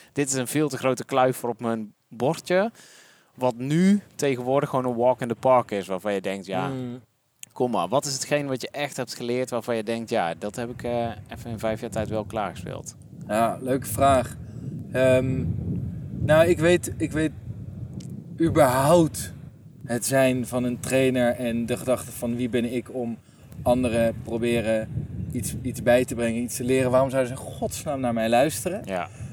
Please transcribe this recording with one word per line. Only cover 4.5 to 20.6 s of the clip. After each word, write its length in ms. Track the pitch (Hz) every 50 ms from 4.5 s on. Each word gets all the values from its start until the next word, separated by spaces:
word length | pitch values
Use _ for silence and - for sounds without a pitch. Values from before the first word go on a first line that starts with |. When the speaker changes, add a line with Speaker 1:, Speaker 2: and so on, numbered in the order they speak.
| 135 143 143 -
Speaker 1:
gewoon 160 | - 131 127
een 100 | 127 120
walk 240 | 113 120 127 123 -
in 80 | 131 117
the 60 | 113
park 360 | - - 131 131 123 113 -
is, 160 | 107 98 92
waarvan 280 | 95 95 90 - 107 101
je 60 | 98
denkt, 260 | 92 98 95 98 90
ja, 220 | 92 95 92 92 -
Speaker 2:
Mm. 320 | 135 131 127 123 120 127 117 _ _ _ _ _ _ _ - -
Speaker 1:
kom 180 | - - 131 123
maar. 180 | 113 95 85 87
Wat 160 | 113 143 -
is 80 | 147
hetgeen 340 | 135 135 - - 151 147 143
wat 140 | 139 131 123
je 60 | - -
echt 260 | - 143 143 139 -
hebt 180 | - 123 - -
geleerd 360 | - 123 120 123 127 127 123
waarvan 260 | 123 117 107 - 117
je 60 | 113
denkt, 280 | 107 110 117 117 113 104
"Ja, 240 | 117 107 90 82 82 -
dat 180 | 104 104 98
heb 140 | 131 117 120
ik, 120 | 123 -
eh, 240 | 123 120 120 120 117 113 104 - - -
even 220 | 117 - - 120
in 80 | 117 101
vijf 220 | 110 110 110 104
jaar 100 | 120 113
tijd 180 | 107 110 107 98
wel 160 | 107 110 104
klaargespeeld"? 720 | - - 110 101 90 - - - - 92 85 - - - - - - - - - -
Speaker 2:
Ja, 300 | 104 110 117 110 92 -
leuke 260 | 131 127 131 135 -
vraag. 500 | - - - 139 139 135 127 120 - - - - - - - - 127 - - - -
Ehm, 520 | - 127 131 131 127 131 131 131 131 131 - - - - - - - - - - - - - - - - -
nou, 220 | - 151 160 165 170
ik 100 | 175 156
weet, 340 | 156 170 180 170 - - -
ik 160 | - 165 143
weet 180 | 139 151 160 147 - - - - - - - - - - - - - - - - - - - - - -
überhaupt 920 | 165 165 - 160 147 127 123 131 135 147 175 175 160 151 - - - - - - - - - - - - - - -
het 200 | - 117 120 -
zijn 400 | - 135 135 135 131 127 127 117
van 180 | - 123 123